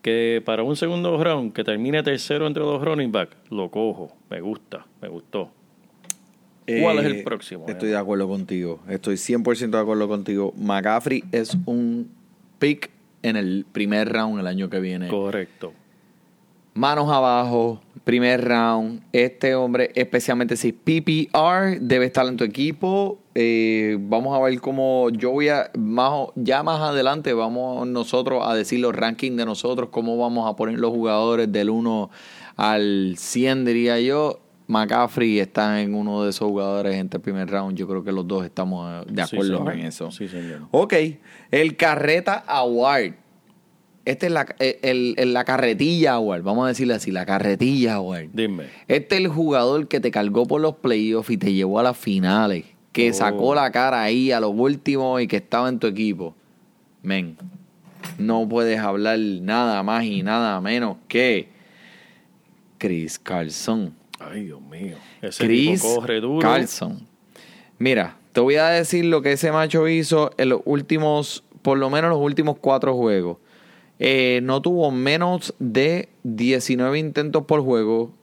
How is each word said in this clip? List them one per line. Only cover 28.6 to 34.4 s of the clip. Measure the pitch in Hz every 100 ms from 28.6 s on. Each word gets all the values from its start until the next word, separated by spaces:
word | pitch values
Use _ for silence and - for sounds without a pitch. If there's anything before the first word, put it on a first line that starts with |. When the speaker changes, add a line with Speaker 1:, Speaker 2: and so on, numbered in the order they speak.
| 101 123
Speaker 2:
los | 123
rankings | 117 113 113 135 123
de |
nosotros, | 113 104 123 123 123
cómo | - 113 117
vamos | 120 117 113
a | 107
poner | 110 117
los | 117
jugadores | 117 113 107 113 117 113
del | 104 104
uno | 113 117 110 98 - - - - -
al | 104 107 104 101 95 90
cien, | - 123 131 131
diría | 127 117 120 117
yo. | 123 139 151 -